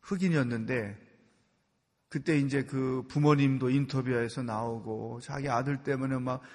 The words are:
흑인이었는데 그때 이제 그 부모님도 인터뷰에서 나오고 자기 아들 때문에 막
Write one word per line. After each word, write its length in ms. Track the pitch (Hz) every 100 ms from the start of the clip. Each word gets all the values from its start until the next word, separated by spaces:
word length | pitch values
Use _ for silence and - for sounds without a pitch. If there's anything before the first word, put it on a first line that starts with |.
흑인이었는데 960 | - 196 185 160 123 117 110 127 104 104 - _ _ _ _ _ _ _ _ _ _
그때 300 | 151 139 156
이제 240 | 139 139
그 420 | 135 135 131 131 127
부모님도 640 | 147 147 147 139 131 127
인터뷰에서 720 | 135 135 135 127 120 117 123
나오고 800 | 120 107 117 113 113 110 110 117
자기 260 | - 139 135
아들 360 | 120 131 139
때문에 340 | 139 135 131 131
막 240 | 127 127 -